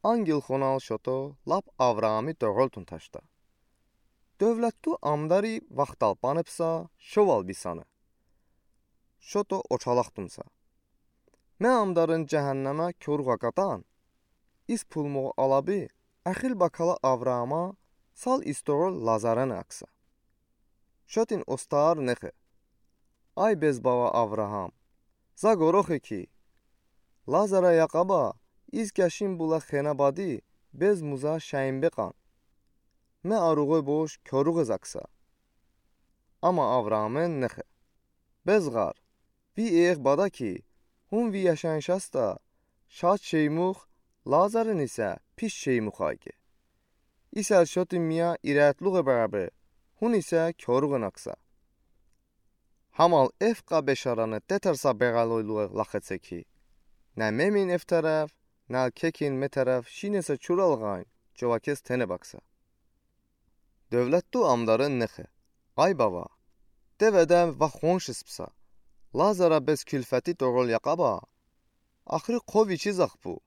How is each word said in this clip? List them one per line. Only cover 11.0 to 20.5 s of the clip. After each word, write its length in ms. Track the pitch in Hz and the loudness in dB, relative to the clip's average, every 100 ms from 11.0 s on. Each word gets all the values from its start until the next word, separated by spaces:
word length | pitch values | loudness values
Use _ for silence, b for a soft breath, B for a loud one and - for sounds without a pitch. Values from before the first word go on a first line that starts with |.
| _ _ _ _ _ _ | _ _ _ _ _ _
Mə 120 | 220 254 | 2 2
amdarın 420 | 202 165 160 165 | 2 2 2 0
cəhənnəmə 680 | 147 156 139 135 135 147 175 - | 0 -2 -2 -2 -4 -4 -6 -6
kör 160 | - 147 127 | -6 -4 -2
qaqatan, 560 | 117 117 - 196 107 - _ _ _ _ _ _ _ - | -2 -2 -2 -2 -4 -10 _ _ _ _ _ _ _ -6
is 160 | 233 - | -6 -6
pulmo 480 | 160 143 139 131 - | -6 -4 -4 -4 0
alabi, 520 | 135 135 151 202 135 _ _ _ 175 | 2 2 2 -4 -6 _ _ _ -6
əxil 300 | 156 262 214 | -4 -4 0
bakala 360 | 175 - 170 - | 0 0 -2 0
Avrahama, 720 | 131 127 127 123 120 156 180 196 _ _ _ | 0 0 0 -2 -2 -4 -6 -10 _ _ _
sal 320 | - 247 262 - | -10 -2 -2 -2
istoro 420 | 139 - 143 180 185 113 | -6 -2 0 0 -2 0
Lazarən 440 | 110 113 113 131 | 0 2 0 -2
aksa. 360 | 98 - - - _ _ _ _ _ _ | -6 -10 -20 -20 _ _ _ _ _ _